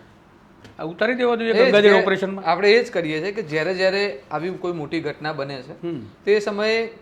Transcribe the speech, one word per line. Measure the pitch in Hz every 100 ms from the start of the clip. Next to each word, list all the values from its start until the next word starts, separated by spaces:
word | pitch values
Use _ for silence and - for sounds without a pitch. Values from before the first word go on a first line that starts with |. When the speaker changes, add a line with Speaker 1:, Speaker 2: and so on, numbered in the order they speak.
| - _ _ _ _ _ - -
Speaker 1:
આ |
ઉતારી | 156 175 220
દેવા | 254 247
જોઈએ | 233 226
Speaker 2:
એ | 220
જ | 254
Speaker 1:
ગંગાજળ | 208 208
Speaker 2:
કે | 196
Speaker 1:
ઓપરેશનમાં. | 190 190 190 196
Speaker 2:
આપણે | 165 170 202
એ | 233
જ | 233
કરીએ | 185 160 156
છીએ | 180
કે | 208
જ્યારે | 160 156 160
જ્યારે | 185 190 196 202 - -
આવી | 151 175
કોઈ | 180 180
મોટી | 175 151 165
ઘટના | 147 143 151
બને | 156 139 135
છે | 127
Speaker 1:
હમ. | - 170 151 104 -
Speaker 2:
તે | - 214
સમયે | 208 202 214 226 226 -